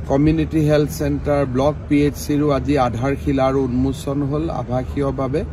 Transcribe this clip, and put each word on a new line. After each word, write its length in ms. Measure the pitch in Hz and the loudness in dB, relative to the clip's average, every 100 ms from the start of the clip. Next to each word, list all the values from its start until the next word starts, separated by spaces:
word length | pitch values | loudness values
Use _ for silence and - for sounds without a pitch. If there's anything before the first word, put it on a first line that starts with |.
| - | 0
কমিউনিটি 520 | 139 151 156 147 160 | 2 4 2 0 2
হেল্থ 320 | 151 151 147 | 4 4 2
চেণ্টাৰ, 540 | - 143 143 147 143 | -2 -2 -2 0 0
ব্লক 280 | 135 123 143 147 - | 0 0 0 -2 0
পি 140 | 147 | 2
এইচ 100 | 143 | 2
চিৰো 360 | - - 147 147 | -2 -2 0 2
আজি 280 | 135 127 143 | 0 0 2
আধাৰশিলা 680 | 123 113 135 139 147 135 | 2 0 -2 -2 -2 0
আৰু 160 | 131 139 | 2 2
উন্মোচন 640 | 131 123 135 131 143 147 | 0 0 0 -2 -4 -2
হ'ল 260 | 139 147 160 | -2 -2 -4
আভাসীয়ভাৱে। 920 | - 117 127 131 143 139 135 135 147 220 | -6 -4 -4 -4 -2 -2 -2 -2 -2 -4